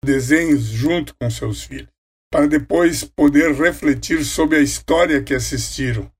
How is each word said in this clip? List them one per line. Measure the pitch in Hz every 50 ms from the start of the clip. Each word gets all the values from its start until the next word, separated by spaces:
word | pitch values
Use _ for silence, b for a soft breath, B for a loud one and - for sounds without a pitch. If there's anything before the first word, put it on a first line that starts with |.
| -
desenhos | 135 139 135 127 123 151 160 170 165 151 135 117
junto | 110 107 110 127 156 170 175 156 - - _
com | 127 120
seus | 117 - - 113 104 - -
filhos, | - - - - - _ _ _ _ _ _ _ _
para | - - 147
depois | 147 151 151 - - - 170 175 170 170 123 -
poder | - _ - 151 143 143 147 160 165 143
refletir | 127 160 175 170 - - 151 139 120 - - 165 160 147
sobre | 143 - - 160 147 156 151
a |
história | 143 139 - - - - 165 165 175 170 156 139 120
que | - 143
assistiram | 127 117 - - 120 113 - - - 135 127 117 110 98 - _ _